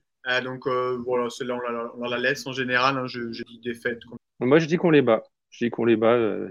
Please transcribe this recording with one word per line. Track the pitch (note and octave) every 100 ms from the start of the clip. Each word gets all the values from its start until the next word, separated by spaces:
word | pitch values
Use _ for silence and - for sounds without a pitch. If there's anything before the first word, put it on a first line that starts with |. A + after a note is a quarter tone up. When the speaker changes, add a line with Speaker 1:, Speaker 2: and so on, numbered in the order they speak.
| _ _ B2+
Speaker 1:
Euh, | B2+
donc, | B2+ B2+ C3
euh, | B2+ B2+ B2
voilà, | B2 B2 A#2+
celle-là, | - B2
on | B2
la, | A#2+ A#2 A#2 B2
on | A#2+
la | A#2+
laisse | B2+ C3+ C3+
en |
général, | C3 B2+ B2 C3 C3+
hein, | B2+
je, | A#2+ A#2
je | A#2
dis | A#2 -
défaite. | A#2+ A#2 B2 A#2+ - A#2+ _ -
Speaker 2:
Moi, | B2 D3
je | D3+
dis | E3+
qu'on | F3
les | D3
bat. | A#2+ A2 - _ _
Je | - A#2+
dis |
qu'on | -
les | A#2 A2
bat, | A2+
euh, | A#2+ G#2+ F#2+ F#2+